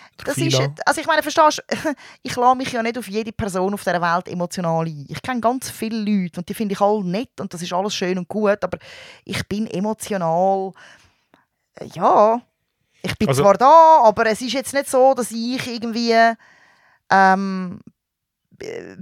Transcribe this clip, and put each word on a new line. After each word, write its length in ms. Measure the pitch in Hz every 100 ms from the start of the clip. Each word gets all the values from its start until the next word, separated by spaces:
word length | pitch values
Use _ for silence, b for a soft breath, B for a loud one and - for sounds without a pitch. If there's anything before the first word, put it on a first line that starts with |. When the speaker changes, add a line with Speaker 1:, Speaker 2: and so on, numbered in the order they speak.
| B -
Speaker 1:
Das 160 | -
Speaker 2:
drauf 20 | 285
Speaker 1:
ist, 160 | - 131
Speaker 2:
einlassen? 180 | 139 143
Speaker 1:
also 160 | - 294
ich 60 | 294
meine, 160 | 311
verstehst 400 | 294 339 311 - -
du, 240 | 254 311 277 -
<laughs> 140 | -
ich 140 | 254 -
lasse 200 | 247 254
mich 160 | 262
ja 100 | 240
nicht 160 | 226 240
auf 100 | 202
jede 240 | 208 214
Person 400 | - 214 185 185
auf 120 | 202
dieser 180 | - 170
Welt 240 | 175 175 -
emotional 580 | 180 175 - 170 165 165
ein. 200 | 151 135
Ich 140 | 156
kenne 180 | - 247
ganz 300 | 226 262 -
viele 280 | - 220 226
Leute 420 | 208 208 180 -
und 80 | 175
die 60 |
finde 180 | 202 214
ich 60 | 196
alle 240 | 202 214
nett 360 | 185 185 269 -
und 140 | 190
das 80 | 170
ist 100 | 175
alles 220 | 180 202
schön 240 | - 180 185
und 100 | 175
gut, 340 | 208 208 208
aber 140 | 185 175 B B B B
ich 220 | - - -
bin 180 | 202 220
emotional, 1040 | 175 208 220 - 196 165 165 190 196 190 180 b b b b b b b _ _ -
äh, 100 | -
ja, 480 | 156 214 294 214 233 - _ _ _ _ _
ich 140 | 185 -
bin 120 | 214
Speaker 2:
Also 140 | 131
Speaker 1:
zwar 140 | 196 190
da, 440 | 262 320 320 320
aber 220 | 226 214 220
es 160 | 208
ist 100 | 247
jetzt 220 | 262 262
nicht 140 | 277 269
so, 240 | 262 262
dass 160 | 262 226
ich 360 | 226 233 254 -
irgendwie, 640 | 233 233 226 233 226 226 226 b b b b b b -
ähm, 680 | 190 190 190 196 190 180 180 - _ _ _ _ _ _
be-, 480 | - 85 85 87 95